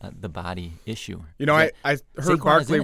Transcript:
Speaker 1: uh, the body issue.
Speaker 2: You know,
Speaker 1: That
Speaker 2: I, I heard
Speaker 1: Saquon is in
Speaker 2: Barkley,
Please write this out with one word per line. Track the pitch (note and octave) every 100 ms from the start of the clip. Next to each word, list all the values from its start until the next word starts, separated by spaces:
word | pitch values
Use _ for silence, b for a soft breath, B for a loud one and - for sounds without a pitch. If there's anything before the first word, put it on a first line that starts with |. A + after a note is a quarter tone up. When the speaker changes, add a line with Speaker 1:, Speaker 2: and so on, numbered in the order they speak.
Speaker 1:
uh, | - -
the | F#2+
body | D#2+ F2 F2+ E2+ E2 -
issue. | A2+ - F2+ E2 -
Speaker 2:
You | D3
know, | D3+
Speaker 1:
That | D#3+ - C#3
Speaker 2:
I, |
I | C#3+ - -
heard | C#3+ E3+
Speaker 1:
Saquon | D3+ D3+
is | A2
in |
Speaker 2:
Barkley, | D3+